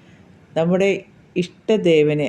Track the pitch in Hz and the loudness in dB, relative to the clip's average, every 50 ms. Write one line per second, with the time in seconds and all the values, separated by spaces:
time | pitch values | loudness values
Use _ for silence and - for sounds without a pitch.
0 | _ - - - - - - - _ _ - 156 165 170 185 185 196 196 190 185 | _ -20 -20 -20 -20 -20 -20 -20 _ _ -6 -4 -2 0 0 0 0 0 -2 -4
1 | - - _ _ _ _ - - 180 - - _ _ - 220 208 175 175 160 151 | -8 -14 _ _ _ _ -6 -6 -6 -6 -10 _ _ -2 -2 0 2 2 4 4
2 | 151 151 151 151 143 | 4 2 0 -2 -4